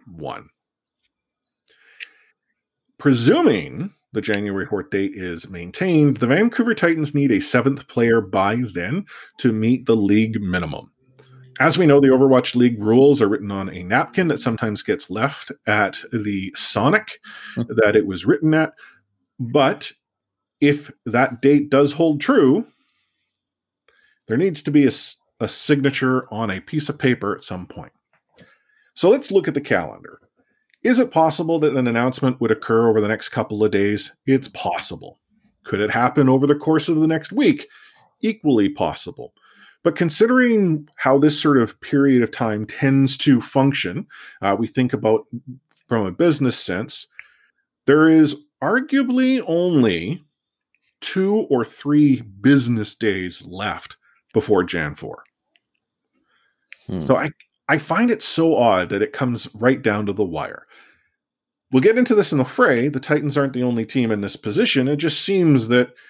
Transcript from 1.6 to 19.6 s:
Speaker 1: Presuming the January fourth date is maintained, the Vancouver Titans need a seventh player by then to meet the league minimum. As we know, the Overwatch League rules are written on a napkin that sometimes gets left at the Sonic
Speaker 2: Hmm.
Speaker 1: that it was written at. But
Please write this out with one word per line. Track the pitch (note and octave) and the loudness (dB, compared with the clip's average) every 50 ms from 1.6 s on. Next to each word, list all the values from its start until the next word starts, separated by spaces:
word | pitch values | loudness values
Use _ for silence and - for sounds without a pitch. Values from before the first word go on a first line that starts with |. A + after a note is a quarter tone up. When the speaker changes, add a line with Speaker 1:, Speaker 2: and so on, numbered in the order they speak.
| _ _ _ _ _ _ _ _ - - _ _ _ _ _ _ _ _ _ _ _ _ _ _ _ _ _ _ | _ _ _ _ _ _ _ _ -20 -20 _ _ _ _ _ _ _ _ _ _ _ _ _ _ _ _ _ _
Speaker 1:
Presuming | - D3 C3 A#2 A#2 - A#3+ E4+ F4 - B2 F2+ C#2+ C2+ B1+ E2+ - G2+ - _ _ _ | 2 2 2 4 4 4 4 4 4 2 2 0 -4 -8 -10 -10 -12 -12 -12 _ _ _
the | - G#2+ | -10 -8
January | G2 A2 G#2 G2+ G#2 G2+ G2 G2 F2+ | -4 -4 -4 -4 -4 -4 -6 -6 -6
fourth | - G#2+ G2 F2+ - | -4 -6 -6 -6 -6
date | - G2 G2 F#2+ F#2+ | -4 -4 -4 -4 -6
is | G2+ F#2 F2+ E2+ E2 - - | -8 -10 -10 -10 -10 -12 -16
maintained, | F#2+ F2 F2 F2+ - - F#3 F#3+ E3+ D#3 D3 C#3+ C3+ - | -16 -14 -14 -14 -8 -4 -2 0 2 4 4 4 2 0
the | B2 | 0
Vancouver | A#2 C3+ F3+ A3 A#3+ - - A3+ A#3+ A3 | 2 2 2 2 0 0 0 -2 -2 0
Titans | - - E3+ E3 D#3+ D3+ C#3+ - | 0 0 0 0 0 -4 -4 -2
need | C#3+ C#3+ C3 | -2 0 2
a | A2 F#2+ | 2 0
seventh | - - - B2 A2 C3+ C#3 C#3 - - | 0 0 -2 0 0 0 -2 -2 -8 -8
player | - B2+ A#2 A#2 A#2 A#2 | -2 0 2 2 2 2
by | G2+ F#2+ G2 G2 F#2+ G2+ A2 A#2+ B2+ A2 F2+ | 0 -2 -2 -2 0 0 -2 -2 -4 -6 -6
then | F2 F2 G2 D3+ G3 G3+ - - - - - _ - | -8 -6 -6 -6 -8 -8 -10 -18 -20 -20 -20 _ -2
to | - B2 | -2 0
meet | A2 A2 A2 A2+ B2+ B2+ B2 | 0 2 2 0 0 0 2
the | - A#2 | 0 2
league | A2+ G2+ G2 G2+ A2 A2 A2 A2 G#2 | 2 2 2 2 2 2 0 -2 -4
minimum. | G2+ F#2 F2+ F2+ F2 D#2 C#2+ - - _ _ _ _ _ _ - - _ - - - - _ - | -4 -4 -4 -4 -4 -6 -8 -12 -14 _ _ _ _ _ _ -20 -20 _ -20 -20 -20 -20 _ 0
As | C3 E3 D#3 | 0 0 2
we | F3 F3+ | 4 4
know, | D3+ C#3+ C#3+ | 6 6 6
the | C#3 C3+ | 6 6
Overwatch | C3 B2+ C#3 C3+ C3 B2 B2 - - | 6 6 6 6 6 4 2 0 0
League | B2 B2 B2 A#2 G#2 | 2 2 2 2 0
rules | G#2 G#2+ A2+ B2+ C3+ C#3+ C#3 - | 0 2 4 6 6 6 6 4
are | A2+ G2 | 2 0
written | G#2+ - - G2+ | 0 -2 -4 -6
on | G2+ G2 F#2+ F#2+ | -6 -6 -8 -8
a | - F2+ | -10 -12
napkin | F2+ F2+ G#2+ C3+ - - - F#3+ F#3 E3 | -6 -2 -2 -2 -2 -2 -2 -2 -2 0
that | C3 - | -2 -2
sometimes | - B2+ A2+ - B2 A2 G#2 G2+ | -2 -4 -4 -2 -4 -6 -6 -6
gets | - - G2 - - - | -4 -4 -4 -4 -4 -10
left | F2+ G#2+ A#2+ D3 C#3+ - - - A#2+ - _ | -4 -4 -4 -4 -4 -10 -16 -18 -18 -10 _
at | G#2+ G#2 G#2+ G#2 F#2 - - - - | -2 0 0 0 -2 -4 -10 -14 -8
the | - A2+ G#2 G#2 G2+ F#2+ F#2+ F#2 - | -8 -6 -4 -4 -6 -6 -6 -8 -8
Sonic | - - - - G#2 G#2+ C#3+ G3 G#3+ - - - - _ - - - - - - | -8 -6 -4 -4 -2 0 0 0 0 -2 -6 -16 -20 _ -20 -20 -20 -20 -12 -10
Speaker 2:
Hmm. | A#2+ A#2+ A#2 | -10 -8 -4
Speaker 1:
that | A2 A2 A2 G#2 G#2 | -2 0 2 2 2
it | G#2+ G#2+ | 2 0
was | G2 F#2 F2 F#2 | 0 -6 -4 -2
written | A2+ E3+ - D#3+ D#3 D#3 | -2 0 0 0 0 0
at. | D#3+ D#3+ - - _ - - _ _ _ _ _ _ _ _ _ - | 0 0 -2 -6 _ -20 -20 _ _ _ _ _ _ _ _ _ -12
But | B2 A#2 B2 D3 | -10 -2 0 2